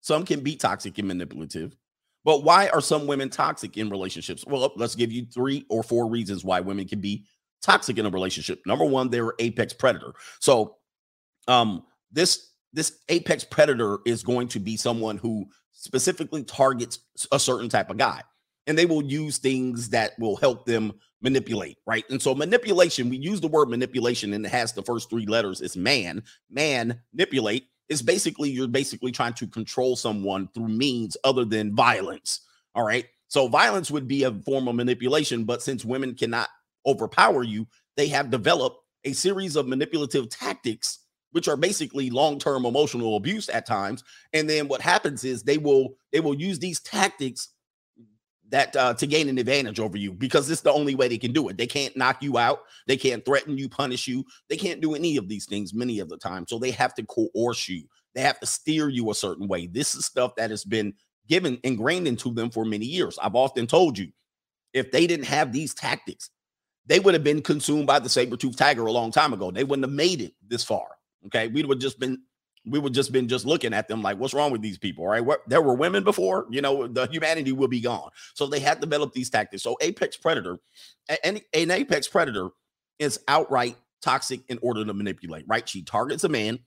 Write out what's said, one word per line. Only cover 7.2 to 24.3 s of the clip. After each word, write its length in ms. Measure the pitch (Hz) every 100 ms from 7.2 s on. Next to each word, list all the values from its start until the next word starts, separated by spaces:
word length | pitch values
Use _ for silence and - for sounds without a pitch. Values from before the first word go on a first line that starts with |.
| - _ _ _
toxic 360 | - 190 - 113
in 80 | 104
a 40 |
relationship. 520 | 92 92 - 78 90 -
Number 180 | 123
one, 260 | 156 135 127
they're 220 | 120 113 -
apex 320 | 117 113 110
predator. 400 | - 131 98 60 - - -
So, 380 | - 127 107 - _ _ _ _ _ _ -
um, 360 | 123 117 92 - _ _
this, 380 | 117 175 - - _ _
this 260 | - 160 - -
apex 340 | 170 - 156
predator 560 | - - 151 127 110 101
is 180 | - 117
going 260 | - 123 123
to 120 | 113
be 160 | 98 110
someone 400 | - 117 110 101
who 300 | 113 110 - _ _
specifically 720 | _ - 131 127 180 156 156
targets 540 | 123 - 135 127 117 - _ - -
a 60 | 135
certain 300 | - 123 117
type 220 | 107 95
of 60 | 104
guy. 260 | 127 - - _ _ _ -
And 100 | 156
they 100 | 175
will 160 | 156
use 360 | 143 143 156 139
things 500 | 131 131 127 120 120
that 220 | 117 110 -
will 180 | 113 98
help 300 | 143 117 -
them 260 | 117 107 101 _ _
manipulate, 560 | 123 135 113 110 82 - -
right? 180 | 113 113
And 100 | 131
so 140 | 143
manipulation, 760 | 131 156 240 240 180 175 - 123
we 80 | 127
use 240 | 147 208
the 80 | 160
word 200 | 156 139
manipulation 680 | 117 123 123 113 120 101